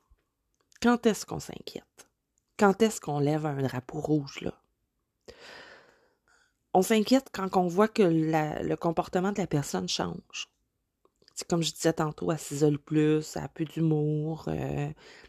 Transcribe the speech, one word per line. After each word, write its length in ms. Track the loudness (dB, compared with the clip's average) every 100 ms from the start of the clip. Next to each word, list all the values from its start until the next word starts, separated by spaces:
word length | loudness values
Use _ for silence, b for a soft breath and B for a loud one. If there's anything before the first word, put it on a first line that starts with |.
| _ _ _ _ _ _ _ _
Quand 240 | 2 4 2
est-ce 200 | 0 -4
qu'on 140 | -10
s'inquiète ? 680 | -10 -14 -14 -16 -16 -20 -20 _ _ _ _ 2
Quand 240 | 4 4
est-ce 180 | 2 0
qu'on 200 | -4 0
lève 260 | 0 0 -2
un 160 | -2
drapeau 380 | -2 -4 -8 -6
rouge, 400 | 0 0 -2 -8
là ? 180 | -10 -10 _ _ _ _ _ _ -20 B B B B B B B B B B B B _ _
On 80 | 2
s'inquiète 460 | 4 4 6 4 2
quand 240 | -6 -2 0
on 120 | 2
voit 220 | 4 4
que 120 | 4
la, 600 | 4 4 2 0 0 -4
le 120 | -4 -2
comportement 560 | 0 -2 -2 -2 -2
de 80 | -2
la 60 | -2
personne 420 | -2 -2 -6 -4
change. 640 | -4 -4 -8 -12 -12 -14 _ _ _ _ _ _ _ _ -16
C'est 120 | -4
comme 140 | -2
je 120 | -2
disais 200 | 0 -2
tantôt, 380 | 0 -4 -4 -4
elle 80 | -4
s'isole 400 | -6 0 2 2
plus, 560 | 0 2 4 2 -2 -8
elle 80 |
a 40 | -8
peu 180 | -6 -6
d'humour, 800 | 0 0 2 0 -2 -4 -6 -6
euh, 420 | -4 -4 -4 -6 -8 B B